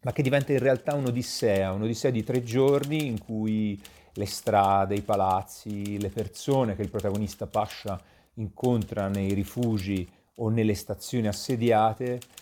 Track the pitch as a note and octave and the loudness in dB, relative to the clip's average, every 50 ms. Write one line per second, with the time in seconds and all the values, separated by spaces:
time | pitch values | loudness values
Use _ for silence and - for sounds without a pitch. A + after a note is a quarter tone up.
0 | - B2+ A#2+ - C#3+ B2+ C3 C#3+ C#3 - C#3+ C3 A#2+ C3+ C3 A#2+ - - D3 C#3+ | -4 -4 -2 0 0 2 2 2 2 2 0 2 4 4 2 2 0 -4 -2 -2
1 | C3+ B2 A#2 B2 A#2+ - - - - A2+ G2 G2 F#2+ F#2+ F#2+ G2+ G#2+ A2+ A#2+ A2+ | -2 0 -2 -2 -4 -4 -4 0 2 2 4 4 2 0 0 -2 -2 -2 -2 0
2 | - C#3 B2 A2 G#2+ - B2 B2+ A#2+ A#2 A2+ C3 C3+ C3+ C#3+ C#3+ C#3+ C#3+ D#3 D#3 | 0 0 0 0 -2 0 -2 -2 -2 0 2 2 4 4 4 2 0 -2 -2 -2
3 | D3+ C3+ A2+ G#2 - - A2+ G#2+ A2 A2 G#2+ G#2+ G#2+ G#2+ G#2 G2+ - - - - | -2 -2 -4 -6 -6 -6 -6 -4 -2 0 0 0 0 -2 -2 -6 -10 -20 -20 -20
4 | - _ _ - G2+ G2 - - - - G#2+ G2+ G2 G2 G2 G2 G2 F#2 G#2 G2+ | -20 _ _ -6 -6 -6 -6 -6 -2 2 4 6 6 6 6 4 4 2 0 -2
5 | G2+ - G#2+ G2 F#2+ F#2 F#2 F#2+ G2+ - - - - G#2+ G#2 G2+ G2+ G2+ G#2 G2+ | 0 0 0 2 4 2 2 0 -2 -6 -16 -16 -10 -10 -8 -6 -6 -6 -4 -4
6 | G#2 G2 G2 A#2 G#2+ F#2+ - - - - C#3 C3+ B2+ A2 G2 - G#2 E2+ - G#2+ | -4 -4 -4 -6 -6 -6 -8 -8 -2 2 2 2 2 0 0 -4 -4 -4 -4 -4
7 | F#2+ G#2 G2 G#2 G#2+ G2+ - - A2 G2 - G#2+ G#2 G2+ - - - G#2 F#2+ F2+ | -2 -2 0 0 -2 -4 -4 -8 -12 -2 0 0 0 0 -4 -12 -8 -8 -8 -8
8 | - _ _ _ _ _ _ - A2 G2 - - - B2+ B2 A2+ G#2 F#2+ G#2 G#2 | -10 _ _ _ _ _ _ -8 -8 -8 -6 -2 0 2 2 2 0 -2 -4 -4
9 | G2 G2 G2 G2+ G2 G2 G2 G2 G2 - - B2 A#2+ A#2 A2 G#2 F#2 G2 G2 F#2+ | -2 0 0 0 0 0 0 0 -2 -4 -4 -2 0 0 0 -2 -2 -2 -2 -2
10 | F2+ - _ _ _ _ _ - A2+ A2 A2 A#2 A2 G#2+ G#2 G2 - - G#2 - | -4 -6 _ _ _ _ _ -4 -2 0 2 2 2 2 0 0 -2 -8 -8 -8
11 | - - - B2 A2+ G#2 G#2 - - - C3 A#2 A#2 A#2 A2+ G#2+ A2 A2+ A2 - | -8 -4 -2 -2 0 0 -2 -4 -4 -4 -2 0 4 4 6 6 4 4 2 0
12 | B2+ B2 B2 B2 - - - - | -4 -4 -4 -6 -8 -16 -20 -20